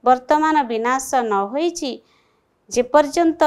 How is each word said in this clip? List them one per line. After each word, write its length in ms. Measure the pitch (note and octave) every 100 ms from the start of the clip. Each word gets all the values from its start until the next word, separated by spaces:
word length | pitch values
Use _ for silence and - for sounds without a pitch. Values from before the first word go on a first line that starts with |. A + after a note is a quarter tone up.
| B3
ବର୍ତ୍ତମାନ 580 | B3+ B3+ D4+ D#4 D#4
ବିନାଶ 520 | A#3+ A3+ A#3+ C4 - C4
ନ 180 | A#3
ହୋଇଛି, 680 | G3+ G3 C4+ E4+ E4+ C#4 A3+ _ _ _ _ _ _ _
ଯେପର୍ଯ୍ୟନ୍ତ 720 | B3 B3 D4 D4 E4+ E4+ D#4+